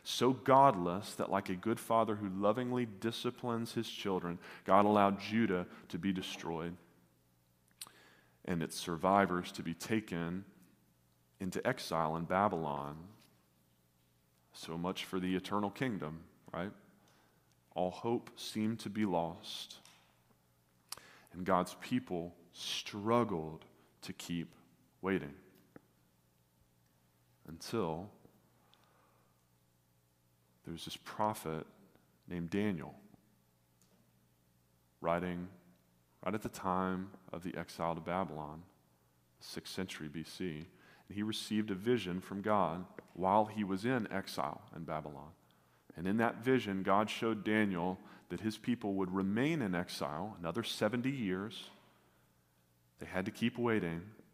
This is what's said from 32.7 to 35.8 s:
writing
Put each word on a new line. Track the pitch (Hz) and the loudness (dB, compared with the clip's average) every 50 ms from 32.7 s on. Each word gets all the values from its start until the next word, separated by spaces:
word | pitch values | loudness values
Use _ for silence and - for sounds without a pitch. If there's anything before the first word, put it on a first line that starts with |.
| 92 76 69 76 - - - - - - _ _ _ _ _ _ _ _ _ _ _ _ _ _ _ _ _ _ _ _ _ _ _ _ _ _ _ _ _ _ _ _ _ _ _ - | 0 -2 -6 -10 -14 -16 -20 -20 -20 -20 _ _ _ _ _ _ _ _ _ _ _ _ _ _ _ _ _ _ _ _ _ _ _ _ _ _ _ _ _ _ _ _ _ _ _ -4
writing | 82 82 85 87 90 90 87 87 90 92 - - - - - _ | 0 2 2 2 2 -2 -4 -4 -6 -10 -12 -18 -20 -20 -20 _